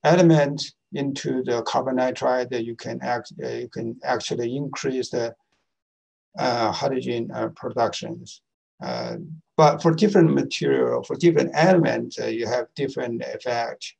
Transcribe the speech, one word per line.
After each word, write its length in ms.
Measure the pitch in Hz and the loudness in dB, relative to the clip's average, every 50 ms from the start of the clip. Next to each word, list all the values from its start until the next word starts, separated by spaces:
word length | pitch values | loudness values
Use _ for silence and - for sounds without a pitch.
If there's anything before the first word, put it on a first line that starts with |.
| - | 6
element 580 | 151 170 185 180 165 160 151 143 139 139 - - - _ _ _ _ | 6 6 8 8 8 8 6 6 2 0 -6 -8 -12 _ _ _ _
into 500 | - - 139 139 135 - - - 131 127 123 | -6 -6 -4 -4 -4 -4 -4 -4 -4 -2 -2
the 180 | 123 120 117 | -2 -2 -2
carbon 340 | 117 - - 120 110 131 131 | -2 -2 -2 -2 -2 0 0
nitride, 680 | 127 127 127 123 - 131 131 127 127 123 123 127 120 113 | 0 0 0 -2 -2 0 0 0 0 -2 -4 -4 -6 -6
you 100 | 117 117 | -6 -8
can 260 | - - 120 117 123 | -10 -10 -10 -10 -6
act, 300 | 127 123 123 117 110 - - - | -4 -4 -4 -4 -6 -10 -14 -10
uh, 60 | - 123 | -8 -8
you 200 | 117 117 123 123 | -6 -8 -10 -10
can 280 | - - 120 113 - - | -10 -8 -8 -8 -8 -8
actually 540 | - - 127 110 - - - 123 120 117 123 | -4 -4 -4 -2 -2 -4 -4 -2 -2 -4 -4
increase 540 | 139 147 135 - - - - 131 127 117 - | -4 -6 -6 -8 -6 -4 -4 -2 -2 -4 -4
the, 240 | - 123 117 117 - _ _ _ _ _ _ _ _ _ _ _ _ _ _ _ _ _ _ _ _ - | -4 -4 -4 -4 -6 _ _ _ _ _ _ _ _ _ _ _ _ _ _ _ _ _ _ _ _ -4
uh, 340 | 131 127 117 120 113 107 | -2 -2 0 0 0 0
hydrogen, 580 | - - 135 131 135 127 127 123 120 120 113 104 | 0 -2 -2 -2 -2 -2 -4 -4 -4 -4 -4 -6
uh, 160 | - 117 113 113 - | -6 -6 -6 -6 -6
productions. 880 | - - 123 113 123 117 - - - - - 170 175 120 - - - _ _ _ _ _ _ _ _ | -8 -10 -6 -2 0 0 0 -2 -6 -10 -10 -10 -12 -14 -18 -20 -20 _ _ _ _ _ _ _ _
Uh, 340 | - - - 120 - - - - - - - - _ _ _ | -8 -8 -6 -6 -6 -6 -8 -10 -10 -14 -16 -18 _ _ _
but 260 | - 160 151 - - | 4 6 6 4 4
for 100 | - 165 160 | 2 0 2
different 380 | 160 214 202 196 196 165 156 | 4 2 4 6 6 6 8
material, 680 | 139 135 135 - - - 156 139 135 131 127 123 123 - | 6 2 0 -2 -4 -2 0 0 2 2 2 0 0 -2
for 140 | - - - | -4 -6 -6
different 340 | - - 170 160 147 - - 131 | 4 4 4 4 4 2 2 2
elements, 640 | 147 160 185 190 175 151 120 117 117 120 123 - - | 4 6 6 6 6 4 4 0 -2 -4 -8 -8 -6
uh, 60 | - | -6
you 200 | 113 110 113 117 | -4 -4 -4 -2
have 200 | 107 123 123 117 _ _ | -2 -2 -2 -4 _ _
different 480 | - 139 123 - 123 127 120 117 - | -6 -6 -4 -4 -6 -6 -6 -6 -6
effect. 720 | - - - - - 127 120 117 117 113 107 - - - _ _ | -8 -8 -10 -8 -6 -4 -2 -2 -4 -6 -8 -12 -14 -16 _ _